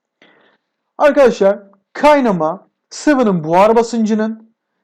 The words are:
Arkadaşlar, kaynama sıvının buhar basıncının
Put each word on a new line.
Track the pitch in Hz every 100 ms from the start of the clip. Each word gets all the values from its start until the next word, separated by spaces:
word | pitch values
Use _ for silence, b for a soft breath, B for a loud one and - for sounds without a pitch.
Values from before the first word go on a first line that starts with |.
| _ _ b b b b _ _ _ -
Arkadaşlar, | 294 285 262 - 196 208 - _ _
kaynama | - 285 294 247 180 156 185 - _ _
sıvının | - - 277 233 180
buhar | 151 175 208 226
basıncının | 226 240 214 214 220 220 _ _ _ _